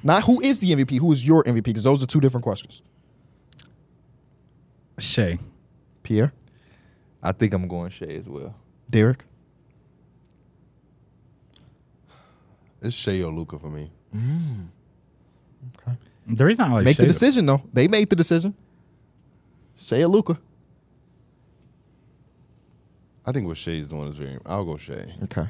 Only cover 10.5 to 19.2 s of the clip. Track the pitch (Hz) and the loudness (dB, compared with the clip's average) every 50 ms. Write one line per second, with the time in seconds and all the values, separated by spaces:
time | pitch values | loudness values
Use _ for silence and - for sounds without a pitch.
10.5 | _ _ _ _ _ _ _ _ _ _ _ _ _ _ _ _ _ _ _ _ | _ _ _ _ _ _ _ _ _ _ _ _ _ _ _ _ _ _ _ _
11.5 | _ _ _ _ _ _ _ _ _ _ _ _ _ _ _ _ _ _ _ _ | _ _ _ _ _ _ _ _ _ _ _ _ _ _ _ _ _ _ _ _
12.5 | _ _ _ _ _ _ - 110 120 - - 101 98 92 90 80 80 82 82 - | _ _ _ _ _ _ -10 -8 -8 -6 -6 -4 -4 -2 -4 -4 -6 -8 -10 -12
13.5 | - 73 80 78 76 76 76 82 - _ _ _ - 107 117 127 151 170 170 151 | -14 -14 -14 -12 -12 -12 -14 -16 -18 _ _ _ -8 -6 -4 -4 -4 -4 -6 -6
14.5 | 123 101 90 85 _ _ _ _ _ _ _ _ _ _ _ _ _ _ _ _ | -8 -10 -12 -16 _ _ _ _ _ _ _ _ _ _ _ _ _ _ _ _
15.5 | _ _ - 127 - - _ 123 123 - _ _ _ _ _ - 117 113 131 170 | _ _ -20 -20 -20 -14 _ -10 -10 -10 _ _ _ _ _ -6 2 4 4 4
16.5 | 226 233 247 139 123 110 120 131 - - 123 165 170 - 240 262 - 247 180 139 | 4 2 0 0 2 4 4 4 6 6 4 4 4 4 4 4 4 4 2 2
17.5 | 135 139 - - - 127 131 165 220 214 214 196 202 170 165 - 170 165 165 196 | 2 0 -2 -2 2 2 4 4 4 2 2 2 2 2 2 2 2 0 0 -2
18.5 | 202 _ _ _ _ _ _ _ _ _ _ _ _ _ | -6 _ _ _ _ _ _ _ _ _ _ _ _ _